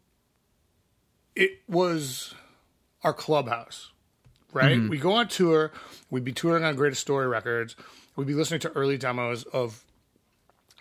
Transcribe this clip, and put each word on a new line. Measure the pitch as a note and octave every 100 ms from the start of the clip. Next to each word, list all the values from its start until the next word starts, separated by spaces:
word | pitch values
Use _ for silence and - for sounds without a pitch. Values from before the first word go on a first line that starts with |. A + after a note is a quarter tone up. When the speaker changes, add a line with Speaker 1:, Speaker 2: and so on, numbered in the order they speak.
| _ _ _ _ _ _ _ _ _ _ _ _ _ -
Speaker 1:
it | F#3+ - -
was | F3 F3+ E3 C#3 B2 - - - _ _ _ _ _
our | D#3+
clubhouse, | C3+ - D3+ B2 A#2 A#2+ - - _ _ _ _ _ _
right? | C3+ C3+ A#2
Speaker 2:
Mm-hmm. | G#2+
Speaker 1:
We | D3
go | E3+
on | A3+ A3+
tour, | - E3+ D#3 D#3 - - - -
we'd | B2+
be | B2
touring | A#2+ E3+ E3
on | D#3+ C#3
Greatest | D3 C3
Story | - C#3 C3
Records, | A2+ A#2 A#2 A#2 - - - _ -
we'd | C#3
be |
listening | C#3+ D#3 D#3+
to | D#3+
early | D3+ C#3 C#3
demos | B2+ B2 A#2+ A#2 -
of, | C3 A#2+ A2 _ _ _ _ _ _ _ _ _ -